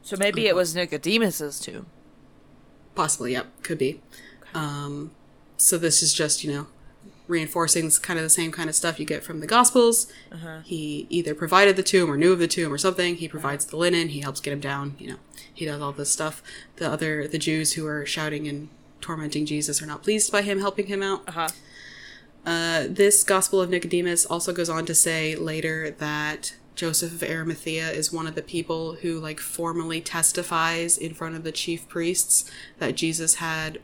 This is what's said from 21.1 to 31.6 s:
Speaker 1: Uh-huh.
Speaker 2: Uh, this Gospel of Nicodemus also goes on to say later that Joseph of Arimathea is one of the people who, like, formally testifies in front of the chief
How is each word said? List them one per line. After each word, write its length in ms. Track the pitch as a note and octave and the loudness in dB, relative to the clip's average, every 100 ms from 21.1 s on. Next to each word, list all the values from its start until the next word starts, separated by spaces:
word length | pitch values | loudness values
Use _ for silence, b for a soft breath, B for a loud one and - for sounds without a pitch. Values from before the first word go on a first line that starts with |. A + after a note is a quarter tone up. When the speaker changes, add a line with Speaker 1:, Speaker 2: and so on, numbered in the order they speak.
| F#3+ - | -2 -4
Speaker 1:
Uh-huh. 200 | E3 D#3+ B B B B B B B B - | -4 -4 B B B B B B B B -10
Speaker 2:
Uh, 400 | - E3+ E3 E3 C3 | -2 0 2 0 0
this 360 | G3 G3+ G#3 | 6 6 6
Gospel 360 | - F#3+ F#3 G3 | 6 4 4 2
of 100 | F3+ | 2
Nicodemus 540 | F3+ F3 F3 F3 E3+ | 0 0 0 2 0
also 280 | - E3+ F#3 | 0 0 -2
goes 160 | F3 E3+ | -2 -2
on 160 | D#3+ | -2
to 80 | D#3+ | 2
say 400 | D#3+ E3+ D#3+ D#3 | 2 4 2 0
later 560 | D#3 D#3+ D#3 D#3+ D#3+ D#3 - | -2 -4 -2 -2 -4 -6 -6
that 540 | D3+ D3+ D3+ D3+ - - - | -4 -2 -4 -4 -8 -10 -14
Joseph 360 | - E3 D#3 E3+ | -6 -2 0 -2
of 100 | E3+ | -4
Arimathea 680 | - E3 D#3+ D#3 E3 D#3+ D#3+ | -4 -4 -4 -4 -4 -4 -4
is 200 | D#3 D#3 | -2 -2
one 160 | E3 D#3+ | -2 -4
of 80 | |
the 60 | D#3+ | -6
people 540 | D#3 F3+ E3+ E3 D#3+ E3 | -6 -6 -4 -6 -6 -6
who, 180 | F3 E3 | -4 -4
like, 200 | D#3 D#3 | -6 -8
formally 640 | - - E3+ E3+ E3 E3 | -8 -4 -2 -2 -4 -6
testifies 960 | E3 E3+ D#3+ - F3 E3+ E3 E3 E3+ - | -4 0 0 0 0 2 2 0 0 0
in 160 | E3 | -2
front 220 | D#3+ E3 | -8 -8
of 80 | E3 | -6
the 80 | D#3+ | -6
chief 360 | D#3+ | -6